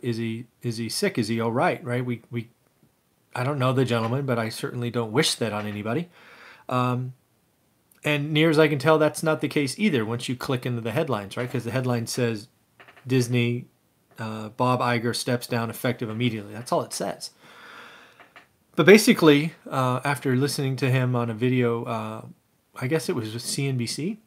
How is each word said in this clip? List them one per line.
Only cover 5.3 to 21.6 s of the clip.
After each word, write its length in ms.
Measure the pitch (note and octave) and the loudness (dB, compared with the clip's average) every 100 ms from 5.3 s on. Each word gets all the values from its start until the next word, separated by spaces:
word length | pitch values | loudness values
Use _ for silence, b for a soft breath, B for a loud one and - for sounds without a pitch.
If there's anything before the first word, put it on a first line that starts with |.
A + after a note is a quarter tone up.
| - | 0
that 160 | A2+ | -2
on 160 | G#2 G#2 | -2 -6
anybody. 400 | G#2 G#2+ C3+ F3 B B B B B B | -6 -4 -4 -6 B B B B B B
Um, 440 | B2+ B2 B2 B2+ B2+ _ _ _ _ _ _ _ _ | 0 2 0 -4 -10 _ _ _ _ _ _ _ _
and 300 | D3 D3 D3 | -2 0 2
near 160 | D3+ E3 | 4 6
as 100 | D3+ | 6
I 80 | D#3 | 4
can 120 | D3 | 4
tell, 180 | D#3 D#3 | 4 4
that's 260 | D3+ D3+ | 4 0
not 200 | D#3+ D3+ | -2 -2
the 40 | D3+ | -2
case 320 | D3+ C#3 - | -2 -2 0
either 280 | G#3+ C3+ G#2+ | 2 2 0
once 200 | A#2+ - | -4 -4
you 80 | |
click 300 | B2+ - B2+ | -6 -4 -2
into 160 | B2+ A#2+ | -2 -4
the 100 | A2+ | -4
headlines, 460 | B2 D3+ G#2+ G2 - | -2 -2 -2 -4 -6
right? 140 | B2 | -4
'Cause 140 | B2 | -4
the 60 | A2+ | -4
headline 360 | B2 B2+ A#2+ A#2 | -2 0 -2 -2
says, 420 | - A#2+ G#2+ A2+ _ _ - - - B2 | -2 -2 -2 -8 _ _ -20 -20 -14 0
"Disney, 600 | C3 A#2+ B2 A#2+ A#2+ - _ _ _ _ - | 0 2 2 2 -2 -8 _ _ _ _ -12
uh, 300 | A2 A2 A2 | -10 -10 -8
Bob 320 | - B2 B2+ | -2 0 2
Iger 340 | B2 A#2+ A#2 | 0 0 -2
steps 320 | G#2+ - A#2+ - | -4 -2 -4 -2
down 220 | A#2+ A2+ | -4 -4
effective 400 | - B2+ A#2 A2 | -4 -4 -4 -6
immediately." 460 | A2 B2 A2 G2+ | -2 -2 -2 -8
That's 180 | A#2+ B2+ | -12 -4
all 80 | E3+ | -2
it 140 | A#2+ | -2
says. 380 | - G3 - - _ B B B B B B B B B B - _ _ | -6 -6 -8 -12 _ B B B B B B B B B B -20 _ _
But 120 | - E3 | 4 10
basically, 680 | G#3+ B3 - D#3 C#3+ E3 - - | 10 8 6 8 6 4 -6 -6
uh, 320 | C#3 B2+ B2+ | -2 0 0
after 320 | C#3+ C3+ C#3 | -2 -2 0
listening 420 | B2+ C#3 - C3+ C3 | 2 2 0 -2 0
to 140 | C3+ | 2
him 240 | C3 B2+ | 2 2
on 140 | B2 A#2 | 0 -2
a 60 | |
video, 500 | G#2+ B2+ B2+ | 0 2 2